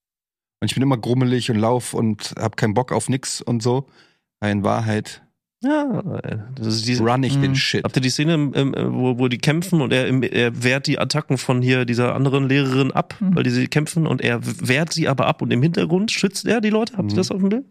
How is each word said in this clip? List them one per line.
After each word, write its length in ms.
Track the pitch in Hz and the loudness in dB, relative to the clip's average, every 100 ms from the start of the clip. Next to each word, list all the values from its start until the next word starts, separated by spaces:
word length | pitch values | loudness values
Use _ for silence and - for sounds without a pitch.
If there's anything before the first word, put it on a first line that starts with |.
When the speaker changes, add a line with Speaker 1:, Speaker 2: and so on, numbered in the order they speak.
| _ _ _ _ _ _ | _ _ _ _ _ _
Speaker 1:
Und 40 | |
ich 100 | 104 | -4
bin 80 | - | 0
immer 160 | 135 123 | 0 0
grummelig 500 | 110 127 123 127 117 | 0 0 2 0 0
und 60 | 107 | 0
lauf 340 | 113 123 - | 2 0 -2
und 400 | - 113 107 - - | -2 -2 -2 -8 -6
hab 200 | 110 - | -6 -2
keinen 180 | 113 | 0
Bock 160 | 104 127 | 0 0
auf 180 | 107 - | -2 -2
nix 320 | 131 - - | -4 -4 -8
und 220 | - 120 | -4 -2
so. 240 | 120 127 139 _ _ _ _ _ | 0 0 -2 _ _ _ _ _
Aber 120 | 104 | -2
in 100 | 101 | 0
Wahrheit 600 | 101 113 110 107 - - _ _ _ _ | 0 0 0 -2 -4 -16 _ _ _ _
Speaker 2:
Ja, 360 | 254 302 285 208 190 - - 110 110 | -2 0 -2 -4 -6 -8 -8 -8 -10
das 140 | - 110 110 | -8 -4 -2
ist 100 | 113 | -2
diese 160 | 123 | 0
Speaker 1:
run 220 | 113 127 | 2 2
ich 80 | 131 139 | 2 2
den 100 | 139 | 2
Speaker 3:
Mhm. 60 | 135 | 0
Speaker 1:
Shit. 260 | - 110 | 0 -2
Speaker 2:
Habt 140 | - 139 | 0 0
ihr 40 | |
die 80 | 127 | 0
Szene, 240 | 135 151 | 0 0
im, 180 | 165 143 | 2 0
im, 180 | 139 139 - 123 | 0 -2 0 -2
wo, 240 | 123 127 123 | 0 0 0
wo 80 | 131 | 0
die 120 | 120 | 0
kämpfen 420 | 151 156 175 165 | 0 0 2 0
und 120 | 120 | 2
er, 140 | 127 113 | 0 2
im, 160 | 131 | 0
er 400 | 120 - 120 120 | 2 2 0 2
wehrt 240 | 123 135 143 | 0 0 0
die 140 | 135 | -2
Attacken 380 | 131 147 - 135 | 0 -2 -2 -4
von 220 | - 127 | 0 0
hier 240 | 123 127 | 2 2
dieser 300 | 120 117 120 | 2 2 2
anderen 340 | 107 135 139 135 | 2 2 2 2
Lehrerin 440 | 135 135 131 135 | 2 2 2 2
ab, 240 | - - - | 0 -4 -2
Speaker 3:
Mhm. 160 | 185 | 2
Speaker 2:
weil 80 | 165 | 2
die 80 | 127 | 2
sie 160 | 123 131 | 2 0
kämpfen 400 | 151 151 165 156 | 0 0 0 0
und 140 | 127 | 0
er 260 | 120 117 120 | 0 -2 -4
w-, 220 | 117 117 | -6 0
wehrt 240 | 131 165 | 0 0
sie 160 | 165 151 | -2 0
aber 180 | 131 - | 2 0
ab 160 | 160 | 0
und 80 | 117 | 0
im 100 | 120 | 2
Hintergrund 520 | 156 175 175 180 220 | 2 2 0 0 0
schützt 340 | - 196 - 190 | 0 -2 -2 0
er 140 | 226 | 0
die 100 | 214 | 2
Leute? 220 | 214 226 190 | 0 0 -2
Habt 140 | 104 | -2
ihr 40 | |
Speaker 1:
Mhm. 20 | 104 | 0
Speaker 2:
das 160 | 190 | 0
auf 80 | 190 | 0
dem 80 | 196 | 0
Bild? 160 | 226 277 | 0 -4